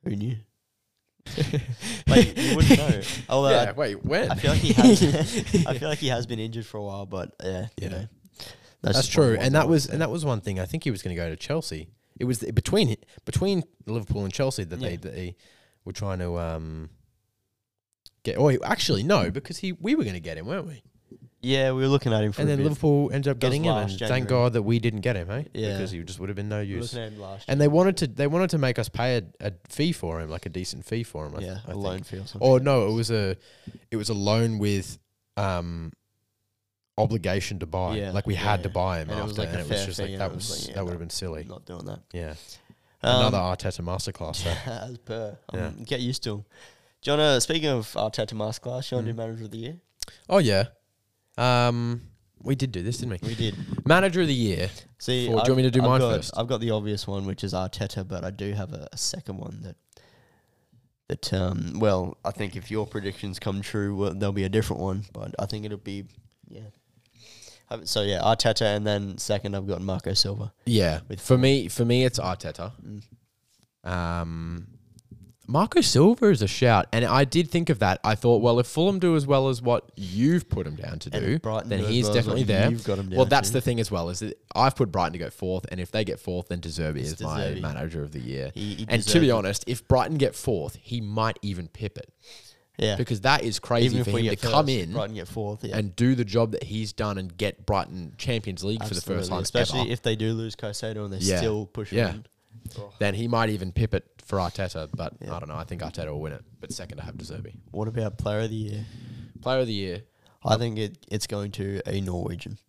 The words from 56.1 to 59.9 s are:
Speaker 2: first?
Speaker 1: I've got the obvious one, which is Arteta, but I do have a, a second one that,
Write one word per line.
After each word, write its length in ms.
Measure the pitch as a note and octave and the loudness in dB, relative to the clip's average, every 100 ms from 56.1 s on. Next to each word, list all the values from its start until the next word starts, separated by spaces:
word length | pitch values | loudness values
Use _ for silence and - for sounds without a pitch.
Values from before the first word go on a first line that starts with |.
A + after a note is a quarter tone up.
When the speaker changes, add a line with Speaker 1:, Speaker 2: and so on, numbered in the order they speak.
| A2 | 2
Speaker 2:
first? 180 | - - | -2 -4
Speaker 1:
I've 120 | A#2+ | -2
got 120 | B2 | 0
the 120 | A#2 | 0
obvious 340 | G#2+ G#2 G#2 - | -2 -2 -4 -4
one, 200 | G2 G2 | -6 -4
which 180 | G2 | -6
is 100 | G2 | -4
Arteta, 520 | F#2 F#2 - G2+ - F#2 | -4 -4 -4 -6 -6 -8
but 160 | F#2 | -8
I 60 | F#2 | -8
do 180 | G2+ G2 | -8 -6
have 180 | G2+ F#2+ | -6 -6
a, 160 | F#2 - | -10 -12
a 40 | - | -6
second 400 | - - - F#2+ | -6 -6 -10 -10
one 240 | - G2+ | -10 -12
that, 140 | F#2 E2 _ | -14 -16 _